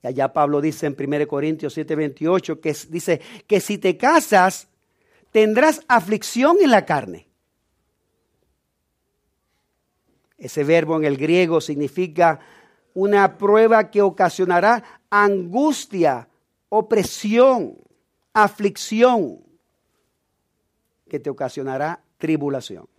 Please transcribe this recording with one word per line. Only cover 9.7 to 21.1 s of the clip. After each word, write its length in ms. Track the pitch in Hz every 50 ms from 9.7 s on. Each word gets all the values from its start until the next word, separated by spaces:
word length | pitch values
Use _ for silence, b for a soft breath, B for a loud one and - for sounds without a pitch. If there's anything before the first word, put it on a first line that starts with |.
| _ _ _ _ _ _ _ _ _ _ _ _ _
Ese 260 | _ - 123 - 156
verbo 340 | 143 143 165 170 160 151 165
en 80 | 160 156
el 120 | 147 139
griego 440 | 131 147 156 170 180 185 160 165 160
significa 800 | 156 - 147 143 147 135 - 185 185 180 151 160 170 165 156 b b b b b b b b b b b _
una 440 | 185 190 202 208 202 196 - - -
prueba 520 | 202 202 208 214 226 226 226 214 208 220
que 120 | - 202
ocasionará 1000 | 202 196 - - 190 170 - - 185 175 175 175 180 208 240 226 - - - _ _ _
angustia, 1160 | 208 208 208 202 196 190 180 170 180 247 294 311 285 - - _ 202 185 165 147 131 120 117 _ _ _ _ _ _ _ _ _
opresión, 1120 | 208 214 214 214 226 214 185 - - - - 208 220 233 254 269 262 233 165 104 - 50 _ _ _ _ _ _ _ _ _ _
aflicción, 1120 | _ 220 214 202 208 - 208 202 202 - - - 220 220 240 254 247 226 170 123 92 - _ _ _ _ _ _ _ _ _ _ _ _ _ _ _ _ _ _ _ _ _ _ _ _ _ _ _ _ _ _ _ _ _
que 100 | _